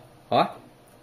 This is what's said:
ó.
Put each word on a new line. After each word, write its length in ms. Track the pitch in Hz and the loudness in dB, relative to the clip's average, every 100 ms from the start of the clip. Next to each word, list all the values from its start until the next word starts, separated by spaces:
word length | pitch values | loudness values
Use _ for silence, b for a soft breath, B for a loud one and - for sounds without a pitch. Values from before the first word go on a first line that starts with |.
| - - - | -16 -20 -2
ó. 180 | 123 190 - - - - - | 0 0 -6 -20 -20 -20 -20